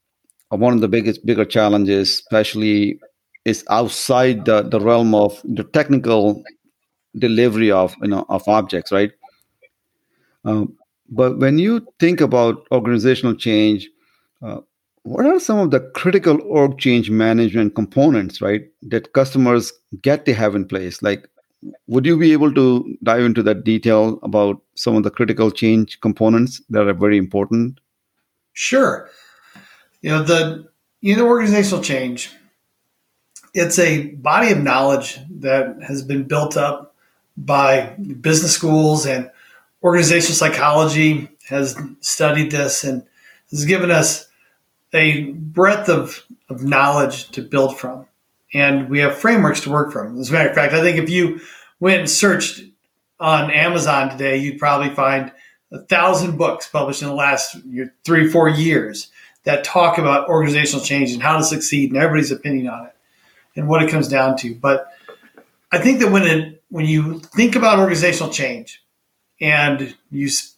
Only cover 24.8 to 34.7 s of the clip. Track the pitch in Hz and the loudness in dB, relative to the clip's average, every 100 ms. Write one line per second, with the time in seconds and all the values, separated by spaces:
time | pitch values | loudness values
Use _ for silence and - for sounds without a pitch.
24.8 | - 110 104 - 117 113 110 - 113 110 | -2 0 0 0 -2 0 0 0 2 2
25.8 | 107 - 110 98 110 117 127 - - 107 | 0 -4 -4 0 2 2 0 -4 -6 0
26.8 | 101 90 104 104 92 101 101 113 117 135 | 0 2 2 2 0 -2 -2 -2 -2 -6
27.8 | _ _ _ _ _ _ _ - - 262 | _ _ _ _ _ _ _ -10 -2 0
28.8 | 262 - - _ _ _ _ - - _ | 0 -2 -12 _ _ _ _ -20 -20 _
29.8 | _ _ 151 156 151 165 156 156 - _ | _ _ -4 -2 2 0 0 -6 -16 _
30.8 | _ _ 202 214 240 240 214 208 196 180 | _ _ 0 2 4 2 2 2 2 -2
31.8 | - 135 127 120 - - _ _ _ _ | -4 -4 -6 -8 -12 -18 _ _ _ _
32.8 | _ _ _ _ _ - _ 190 170 185 | _ _ _ _ _ -20 _ -2 0 2
33.8 | 165 151 143 143 139 175 233 165 139 | 2 0 -4 -6 -2 2 2 0 0